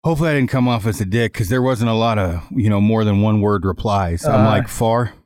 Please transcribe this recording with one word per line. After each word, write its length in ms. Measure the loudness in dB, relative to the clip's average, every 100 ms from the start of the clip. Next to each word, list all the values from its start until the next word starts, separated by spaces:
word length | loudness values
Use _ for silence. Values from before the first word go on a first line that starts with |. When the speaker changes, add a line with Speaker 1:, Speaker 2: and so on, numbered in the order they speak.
Speaker 1:
hopefully 260 | -2 -2 0
I 40 | 0
didn't 160 | 0
come 160 | 0 0
off 180 | 0 -2
as 160 | -4
a 40 | -2
dick 280 | -2 -2
'cause 160 | -4 -2
there 120 | 0
wasn't 280 | 0 0 0
a 60 | 0
lot 240 | 0 0
of, 240 | -2 -4 -6
you 180 | -2 0
know, 100 | 2
more 220 | 2 2
than 180 | 2 2
one 200 | 2 2
word 240 | 2 0 -2
replies. 600 | -4 -2 -2 -2 -2 0
I'm 160 | 2
Speaker 2:
Uh-huh. 40 | 4
Speaker 1:
like, 180 | 2 -2
"Far?" 460 | -2 0 0 -2 -8